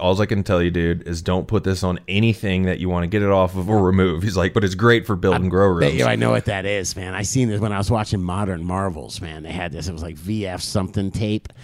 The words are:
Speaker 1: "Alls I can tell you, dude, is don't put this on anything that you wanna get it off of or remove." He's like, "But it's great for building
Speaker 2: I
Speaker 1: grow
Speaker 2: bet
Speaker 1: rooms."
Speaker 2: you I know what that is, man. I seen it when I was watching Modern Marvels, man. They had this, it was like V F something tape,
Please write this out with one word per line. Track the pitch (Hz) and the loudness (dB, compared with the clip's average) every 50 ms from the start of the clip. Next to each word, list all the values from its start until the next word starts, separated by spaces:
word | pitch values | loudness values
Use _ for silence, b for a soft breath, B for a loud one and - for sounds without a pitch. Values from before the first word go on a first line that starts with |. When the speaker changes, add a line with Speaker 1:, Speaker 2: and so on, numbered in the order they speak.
Speaker 1:
"Alls | 92 90 95 98 | 0 2 2 2
I | 104 | 2
can | - 113 101 92 | 0 0 -2 0
tell | - 95 87 87 | 2 2 2 2
you, | 87 | 2
dude, | 85 87 85 85 85 85 - | 2 2 2 0 0 -2 -4
is | - 85 82 82 | -6 -8 -6 -2
don't | - 90 92 - | -2 -2 -2 0
put | - 110 101 - | 0 0 0 0
this | 95 95 87 - | 0 0 0 0
on | 92 87 82 - - | -2 -2 -4 -4 -2
anything | 92 101 113 113 107 - - 98 92 92 92 | 0 2 2 2 2 0 0 -2 0 0 2
that | 92 90 - | 0 0 0
you | 90 90 | -2 -2
wanna | 90 87 87 | 0 0 0
get | 85 101 104 101 | 0 0 0 2
it | 98 | 4
off | 98 95 92 90 92 | 4 4 4 2 0
of | 92 90 95 | -2 -2 2
or | 110 107 95 | 2 4 4
remove." | 90 95 95 92 90 80 80 95 | 4 4 4 4 4 2 0 -2
He's | 107 90 | -2 0
like, | 95 87 95 - | 0 0 2 2
"But | 113 101 | 2 0
it's | 92 92 | 0 0
great | 90 110 117 117 113 - | 2 4 4 4 4 4
for | - 104 | 0 -2
building | 87 98 95 90 - 90 | 0 2 2 2 2 2
Speaker 2:
I | 92 | 2
Speaker 1:
grow | 90 92 98 98 90 85 | 4 4 4 4 4 4
Speaker 2:
bet | 73 71 | 2 2
Speaker 1:
rooms." | - - | 2 2
Speaker 2:
you | - | 2
I | 117 113 | 2 2
know | 113 117 117 117 | 2 2 2 2
what | 107 - | 2 0
that | - 101 95 92 | -2 -2 -2 -2
is, | 101 104 101 90 - - | -2 -2 -2 -4 -4 -6
man. | 98 92 92 92 | -8 -8 -8 -6
I | 95 104 | -6 -4
seen | 95 - 131 127 113 | -2 0 0 0 0
it | 104 101 | 0 0
when | 107 107 101 | -2 -2 -2
I | 98 | -2
was | 98 - | 0 2
watching | 123 110 107 - 110 98 90 | 2 0 0 0 -2 -2 -2
Modern | 87 90 98 104 95 92 82 82 | -2 -2 -2 -2 -2 -4 -4 -4
Marvels, | 90 90 95 98 98 85 76 64 58 - - | -4 -4 -2 -2 -4 -4 -6 -10 -12 -12 -12
man. | 92 80 78 78 78 | -12 -12 -12 -12 -12
They | 80 80 | -10 -8
had | 90 87 85 71 | -8 -8 -8 -8
this, | 82 76 90 | -8 -8 -8
it | 85 | -8
was | 82 82 | -8 -8
like | 85 85 | -10 -12
V | 76 82 95 107 107 98 | -10 -8 -6 -6 -4 -4
F | 92 90 85 - | -6 -8 -8 -6
something | - - 107 92 95 - 107 98 95 | -4 -2 -2 -2 -2 -2 -4 -4 -4
tape, | - - 110 107 107 104 - - - B | -4 -4 -2 -2 -2 -4 -6 -10 -18 B